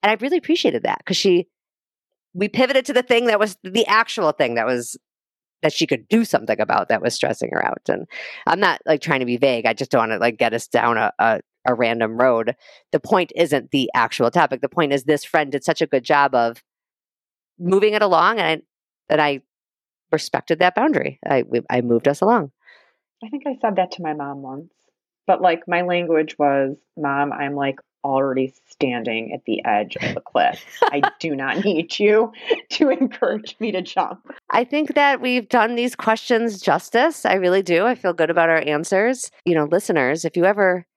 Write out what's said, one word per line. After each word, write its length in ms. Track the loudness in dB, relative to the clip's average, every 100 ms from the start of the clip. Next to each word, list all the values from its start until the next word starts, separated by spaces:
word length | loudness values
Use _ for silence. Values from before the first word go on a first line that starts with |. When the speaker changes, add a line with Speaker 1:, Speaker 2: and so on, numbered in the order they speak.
Speaker 1:
And 60 | 2
I 40 | 0
really 200 | 0 -2
appreciated 460 | 0 0 0 -2
that 220 | -4 -6 -4
'cause 100 | 0
she, 320 | 2 2 0 _ _ _ _ _ _ _ _
we 160 | -6 -6
pivoted 360 | 0 2 2 0
to 60 |
the 100 | -2
thing 220 | 2 2 2
that 120 | 2
was 160 | 0 -4
the 220 | -6 -2 2
actual 480 | 2 0 0 0
thing 220 | 0 0 0
that 100 | -2
was, 320 | -2 -6 -14 _ _ _ _ _ _
that 100 | -4
she 160 | 0 -2
could 200 | -2 0
do 160 | 0 2
something 340 | -2 0 -2
about 300 | 0 0 0
that 120 | -2
was 120 | -2
stressing 360 | -2 -4 -2 -4
her 100 | -2
out. 180 | -2 -4 -4
And 200 | -4 -6 -14 -16 -6 -2
I'm 140 | 2
not, 220 | 2 0 0
like, 140 | 0
trying 220 | 2 0
to 40 | 0
be 120 | 2
vague. 280 | 2 2 0
I 60 |
just 180 | -2 0
don't 180 | 0 0
wanna, 80 | 0
like, 200 | 0 0
get 160 | -2
us 140 | -2 0
down 300 | 2 2 2
a, 160 | 0 2
a, 200 | 0 0 -4 _ -2
a 100 | 0
random 420 | 0 0 -2 2
road. 360 | 2 4 0 -6 -12 -20 _
The 80 | -4
point 320 | 2 0 0
isn't 380 | 0 0 0 0
the 180 | -2 0
actual 380 | 0 -2 0 0
topic. 280 | 2 0 0
The 80 | -4
point 220 | -2 0
is 140 | 0 0
this 180 | -2
friend 260 | 0 -2 0
did 120 | -4
such 180 | -2 -2
a 60 | 0
good 160 | -2
job 320 | 2 2 4 2
of 260 | 0 -2 _ _ _ _ _ _ _ _ _ _
moving 360 | 0 2 4
it 80 | 2
along, 380 | 2 4 2 2
and 80 | 0
I, 160 | -2 _ _ _ _ _
that 120 | 2
I 220 | 2 0 _ _ _ _ _ _ _
respected 480 | -4 -2 -6 -2 2
that 160 | 2 2
boundary. 440 | 0 0 -4 -8 -2
I, 180 | 0
we, 180 | 0 -4 -2
I 120 | -4
moved 260 | 0 2 2
us 100 | 0
along. 300 | 2 2 -2 _ _ _ _ _ _ _
Speaker 2:
I 60 | -14
think 140 | -10 -10
I 100 | -4
said 140 | -2 0
that 140 | -2
to 80 | -4
my 120 | -8
mom 280 | -8 -8 -10
once. 320 | -12 -14 -16 _ _ _ _ _ -2
But, 140 | 2
like, 260 | 2 0 -2
my 140 | -4
language 560 | 0 -2 0 0 0 0
was, 380 | 0 2 -2 -6 _ -8
"Mom, 340 | -4 -2 -4
I'm, 240 | -4 -6 -4
like, 240 | -4 -6 _ _
already 480 | -2 0 0 0 -4 _ _
standing 640 | -4 -4 -2 -4 -6 -6
at 140 | -10 -6
the 180 | -4
edge 320 | 0 -2 -2 -6
of 180 | -6 -8
the 60 |
cliff. 440 | -4 0 0 0 -14 -2
I 200 | -2 0 -2
Speaker 1:
<laughs> 80 | -4
Speaker 2:
do 160 | -6 -4
not 280 | -2 -2
need 360 | 0 -2 -4 0
you 320 | 2 4 2 -4 -4
<laughs> 180 | -4 -4
to 200 | 0 2
encourage 640 | 2 -2 -2 -2 -2 -8 -8
me 120 | -4
to 100 | -4
jump." 500 | -4 -4 -4 -6 _ -20 _
Speaker 1:
I 140 | -2
think 320 | 0 -2 0 2
that 260 | 2 2
we've 260 | 0 -2 2
done 280 | 2 2 0
these 200 | -4 -2
questions 640 | -2 -2 2 0 0 -2
justice. 640 | 0 0 0 0 0 0 0
I 100 | 2
really 260 | 2 2
do. 240 | 2 2 2
I 100 | 0
feel 180 | -4
good 160 | 0 0
about 200 | 2 2
our 140 | 2 0
answers. 600 | -2 0 0 0 -2 -8 _ 0
You 100 | 0
know, 100 | 2
listeners, 600 | 0 0 0 0 0 -4
if 100 | 0
you 100 | 2
ever 400 | 4 2 0 -6